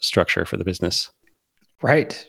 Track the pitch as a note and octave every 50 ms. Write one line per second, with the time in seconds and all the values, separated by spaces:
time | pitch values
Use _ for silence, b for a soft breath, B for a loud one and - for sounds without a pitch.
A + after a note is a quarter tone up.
0 | - - - G2 F2 - - F2+ E2 - - - F2 F#2+ F2+ - F2 F2 - -
1 | - - _ _ _ _ _ _ _ _ _ _ _ _ _ _ - - D3 D#3
2 | - - - - -